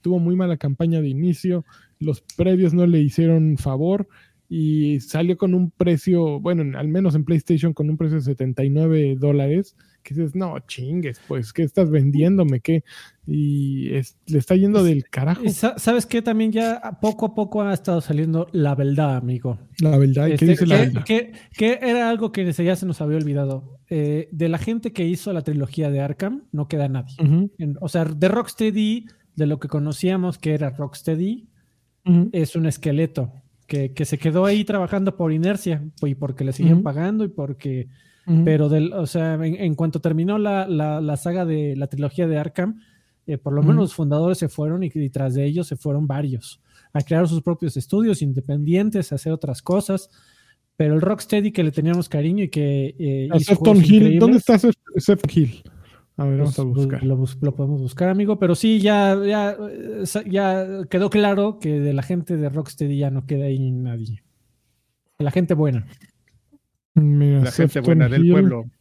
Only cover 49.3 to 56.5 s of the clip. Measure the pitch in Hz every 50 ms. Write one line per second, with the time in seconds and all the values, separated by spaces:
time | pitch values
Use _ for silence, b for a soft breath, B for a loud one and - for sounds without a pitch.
49.3 | 160 156 - 139 127 - _ - 180 202 196 - 196 185 - b b b b b
50.3 | b b b b b b _ _ _ - 156 151 151 160 156 190 214 - - -
51.3 | 214 208 202 214 - 185 170 156 139 165 147 165 170 175 165 - - 147 147 160
52.3 | 185 208 196 156 - 151 147 143 139 139 135 135 - - 165 139 135 135 135 147
53.3 | 170 165 151 - 196 - 160 220 208 196 160 156 208 214 214 214 156 170 220 240
54.3 | 254 226 - - 233 190 - 240 - _ _ - - 185 - - 202 - - 143
55.3 | - 165 151 123 - - _ b b b b b b b b _ _ - 143 139
56.3 | 135 139 147 139